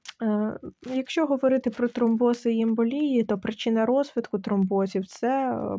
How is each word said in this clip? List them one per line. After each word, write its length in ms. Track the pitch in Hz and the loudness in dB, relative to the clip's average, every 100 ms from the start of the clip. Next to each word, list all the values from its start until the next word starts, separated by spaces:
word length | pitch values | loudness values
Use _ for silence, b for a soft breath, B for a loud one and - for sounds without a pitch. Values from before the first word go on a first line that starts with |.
| - - | -20 -4
Е, 360 | 220 208 214 - - - 247 | -2 0 -2 -6 -12 -14 -6
якщо 320 | 262 262 339 294 | -4 -2 -2 0
говорити 440 | 262 262 262 247 | 2 2 2 0
про 180 | 214 240 | -2 -2
тромбози 640 | 240 233 226 240 240 233 | 0 2 4 2 2 0
і 60 | 226 | 2
емболії, 640 | 226 226 233 277 302 247 | 2 2 0 0 2 2
то 140 | 220 202 | 2 -2
причина 480 | 220 220 226 226 220 | -4 -4 0 2 2
розвитку 520 | 262 285 247 - 196 | 2 0 -4 -4 -6
тромбозів — 680 | 202 202 190 196 196 190 - | -2 0 2 2 0 -2 -6
це, 440 | - 233 269 262 | -4 -2 0 0
е, 260 | 226 208 | -2 -4